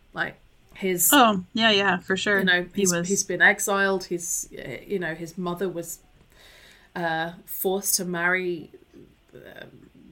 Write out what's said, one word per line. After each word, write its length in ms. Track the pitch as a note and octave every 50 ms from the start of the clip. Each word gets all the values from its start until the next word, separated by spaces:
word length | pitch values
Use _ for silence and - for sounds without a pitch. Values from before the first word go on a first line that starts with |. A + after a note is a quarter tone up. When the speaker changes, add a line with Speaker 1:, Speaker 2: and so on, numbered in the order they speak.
| _ _ -
Speaker 1:
like, 240 | E3 E3+ - - - - - _ _ _ - -
his 340 | - G3 F#3 F3+ F3 - -
Speaker 2:
Oh, 320 | C#4+ C#4 A#3+ A3 G#3 F#3 F3+ -
yeah, 200 | - A3 A3+ A3
yeah, 260 | G#3 G3 G3+ F#3+ F3+ F3+
for 160 | - - F#3+
sure. 240 | F#3 - G#3 G3+ G3
Speaker 1:
you 60 | F#3+
know, 160 | F#3 F3+ F3+ F3+ F3 -
Speaker 2:
He 100 | G3+ G3
Speaker 1:
he's, 100 | F3+ F3
Speaker 2:
was. 160 | E3+ F3 F3+
Speaker 1:
he's 140 | G3+ F#3+ -
been 160 | - F3+ E3+
exiled. 640 | F3 G3 G3+ G3+ - A3 G3 G3 G3 G3 G3 F#3 F#3
He's, 420 | - F3 E3+ - - - - - - -
uh, 200 | - - - A#2 - -
you 100 | - G3+
know, 160 | F3+ F3 D#3 D#3+
his 240 | E3+ E3+ D#3+ -
mother 300 | F#3+ F3+ F3 F3 F3+ G3
was, 320 | F3+ E3+ E3+ E3 - - - _ _ _ - _ _ - - - - - - - - - - - _ -
uh, 380 | F3+ E3+ E3 D#3+ D#3+ E3 E3+ F3 - -
forced 500 | - - - - F#3+ F#3+ G3+ G3 - -
to 100 | - F#3
marry, 640 | F3+ F3 E3+ E3+ F3+ F3+ F#3 F3+ F3 F3 D#3 - - - - - _ - - - - _ _ _ _ -
uh, 300 | - - - - - - - - - - - - - - -